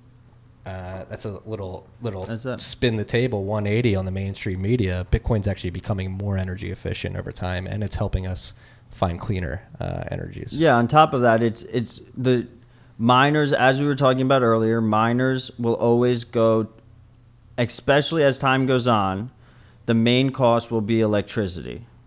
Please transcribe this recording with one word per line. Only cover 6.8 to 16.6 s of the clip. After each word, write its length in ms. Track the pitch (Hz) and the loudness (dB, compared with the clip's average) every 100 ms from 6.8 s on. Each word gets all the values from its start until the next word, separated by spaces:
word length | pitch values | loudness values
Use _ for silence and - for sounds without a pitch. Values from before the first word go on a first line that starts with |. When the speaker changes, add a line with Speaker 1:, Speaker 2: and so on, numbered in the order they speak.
| 87 90 95 | -6 -6 -6
Speaker 1:
over 160 | 95 92 | -8 -8
time, 360 | - 90 90 92 | -8 -6 -6 -6
and 180 | 101 | -6
it's 120 | 101 - | -4 -4
helping 300 | 101 95 92 | -2 -2 -4
us 280 | 90 - - - - - | -6 -8 -10 -20 -20 -14
find 320 | - 92 87 | -4 -2 -2
cleaner, 480 | - 95 82 95 - - | -4 -4 -4 -8 -10 -10
uh, 260 | 90 87 - | -8 -6 -8
energies. 480 | - - - - 143 | -8 -10 -12 -8 0
Speaker 2:
Yeah, 180 | 160 120 | 4 4
on 120 | 120 | 4
top 240 | 151 156 | 4 4
of 80 | 139 | 4
that, 220 | 120 113 | 4 4
it's, 200 | 117 107 | 2 -2
it's 360 | - 123 110 - - - | -6 -4 -4 -10 -16 -4
the 320 | 131 123 - - - _ - - | 0 0 -2 -12 -20 _ -20 -2
miners, 560 | 117 123 143 151 147 | 4 6 6 4 2
as 300 | 143 127 135 | 4 4 4
we 40 | 147 | 2
were 100 | 139 | 2
talking 260 | 135 131 | 2 4
about 180 | 131 135 | 2 4
earlier, 400 | 120 113 110 113 | 4 4 4 2
miners 720 | 110 107 113 120 131 131 - - | 2 2 2 2 0 0 -4 -4
will 160 | 117 | -2
always 500 | 113 117 120 123 120 | 0 2 4 4 0
go, 440 | 120 120 113 110 | -2 2 4 4